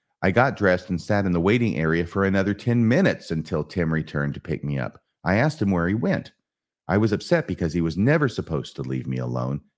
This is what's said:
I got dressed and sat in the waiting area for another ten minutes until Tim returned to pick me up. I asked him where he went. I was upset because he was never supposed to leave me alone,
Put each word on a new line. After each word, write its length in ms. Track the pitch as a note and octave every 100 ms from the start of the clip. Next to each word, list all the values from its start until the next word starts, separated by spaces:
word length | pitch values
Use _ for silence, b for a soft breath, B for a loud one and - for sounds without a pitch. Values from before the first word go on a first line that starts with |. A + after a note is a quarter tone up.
| _ -
I 100 | F#2+
got 240 | G2 C3+ -
dressed 340 | G2+ F2+ -
and 100 | F2+
sat 260 | - G#2 G2
in 60 |
the 80 | F2
waiting 360 | F2+ A#2+ A#2 C#2+
area 280 | D#2+ E2
for 200 | F2 G2
another 300 | G2 G2 F#2+
ten 340 | G2+ - A#2+ A2+
minutes 420 | C3+ F3+ E2 -
until 320 | D#2+ D#2 D#2+
Tim 300 | D2 - D#2+
returned 420 | D#2+ D2+ D2+ D2
to 60 | -
pick 240 | - -
me 120 | C#2+ C#2
up. 240 | A1+ - _ _
I 140 | - G2
asked 260 | D3 -
him 80 | G2+
where 160 | F2+ E2+
he 80 |
went. 380 | G#2 F#3 F3 - _ _ _ _ _ -
I 80 | F#2+
was 160 | A2
upset 340 | G2 - E3+ -
because 260 | F2+ E2+
he 80 | F2
was 160 | E2 D#2
never 320 | A#2 D#3 C#3+
supposed 460 | - - D#2 B1 -
to 60 |
leave 240 | B1+ C2 B1
me 120 | B1+
alone, 420 | B1 B1 B1 C#2+ _